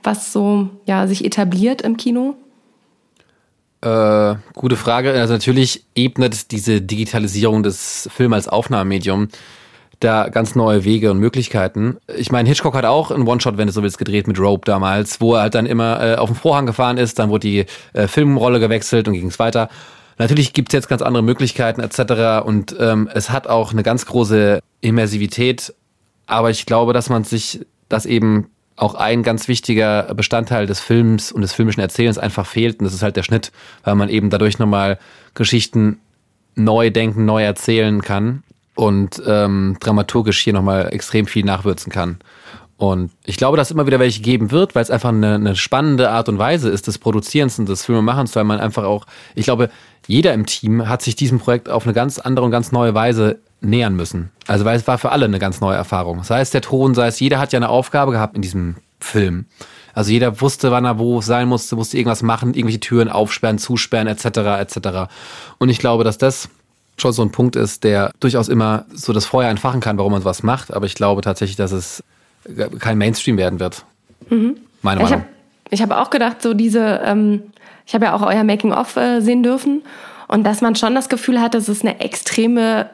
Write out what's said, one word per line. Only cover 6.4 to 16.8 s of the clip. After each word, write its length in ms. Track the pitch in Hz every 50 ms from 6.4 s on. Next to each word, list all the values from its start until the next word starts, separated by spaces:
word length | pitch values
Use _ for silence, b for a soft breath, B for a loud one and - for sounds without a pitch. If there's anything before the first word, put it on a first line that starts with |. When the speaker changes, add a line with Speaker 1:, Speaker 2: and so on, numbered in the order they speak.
| - _
Speaker 2:
diese 320 | - 107 98 117 110 104
Digitalisierung 800 | 95 92 107 104 110 104 - 117 107 101 95 101 107 113 107 110
des 480 | 104 104 98 - - - - - - -
Films 220 | - - 123 120 113
als 140 | 104 95
Aufnahmemedium 800 | - - 107 120 - 123 107 95 95 98 95 90 98 92 98 104 104 B B B B B B B B B B B B B _
da 300 | - 117 110 110 104 -
ganz 240 | - 113 113 110 -
neue 300 | 127 113 110 107 104 92
Wege 260 | 101 110 113 107 107
und 80 | 98
Möglichkeiten. 800 | 95 104 120 - 131 120 - - 107 92 95 - 104 107 120 127 - _ - -
Ich 160 | - 123 -
meine, 160 | 127 123 117
Hitchcock 280 | 117 143 - - 156 120
hat 100 | 135 120
auch 240 | 110 127 151 160 -
einen 180 | - 139 127
One-Shot, 300 | 113 123 120 - 127 104
wenn 80 | 101 107
du 80 | 104 92
so 80 | 107
willst, 160 | 104 101 90
gedreht 300 | - - - 98 104 98
mit 100 | - 101 92
Rope 240 | 95 101 101 87 -
damals, 560 | - 101 98 95 95 95 104 104 104 - -
wo 120 | 117 117 117
er 80 | 113
halt 140 | 104 107 104
dann 100 | 120 113
immer, 340 | 120 120 117 117 113 117 120
äh, 160 | 117 113 113
auf 120 | 117 - 107
dem 60 | 117
Vorhang 320 | - - 165 147 143 139
gefahren 320 | 120 110 -